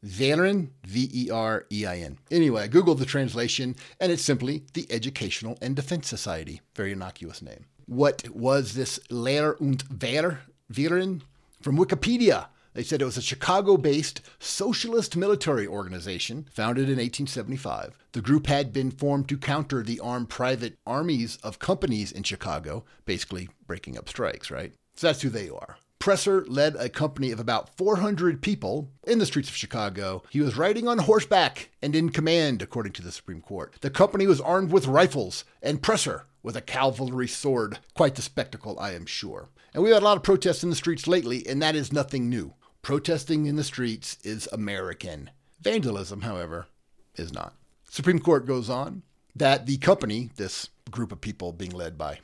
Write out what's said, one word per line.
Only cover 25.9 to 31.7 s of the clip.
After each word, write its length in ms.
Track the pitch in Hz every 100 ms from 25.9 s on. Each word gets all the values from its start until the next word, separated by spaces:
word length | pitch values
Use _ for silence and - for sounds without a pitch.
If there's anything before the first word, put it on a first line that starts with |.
| _
Presser 460 | 202 190 202 190 -
led 300 | 135 151 131
a 120 | 123
company 420 | - 151 139 131
of 100 | 113
about 340 | 117 117 - -
four 180 | 190 196
hundred 460 | 208 175 175 139
people 480 | 196 202 95 139 143 - -
in 140 | 233
the 60 | 175
streets 220 | 147 139
of 60 |
Chicago. 680 | - - 120 104 92 98 95 -
He 140 | 147
was 160 | 143 110
riding 280 | 180 214 240
on 120 | 233
horseback 720 | 147 214 - 190 147 - -